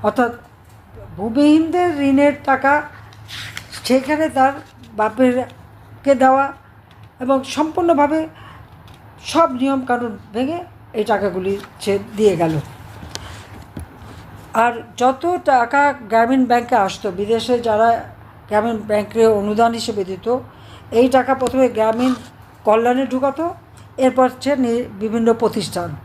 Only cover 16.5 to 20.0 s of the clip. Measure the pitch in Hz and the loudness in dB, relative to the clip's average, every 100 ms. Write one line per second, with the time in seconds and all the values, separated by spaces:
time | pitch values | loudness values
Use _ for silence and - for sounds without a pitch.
16.5 | 240 240 240 190 - 208 180 208 226 226 | 2 2 0 0 -2 -8 -6 -2 -2 0
17.5 | 247 233 214 226 226 - - - - - | -2 0 2 2 2 -4 -20 -20 -20 -2
18.5 | 208 226 226 208 208 208 226 220 208 202 | -2 0 -4 -2 -2 -2 2 4 4 0
19.5 | 214 233 233 220 208 | 2 0 0 -6 -6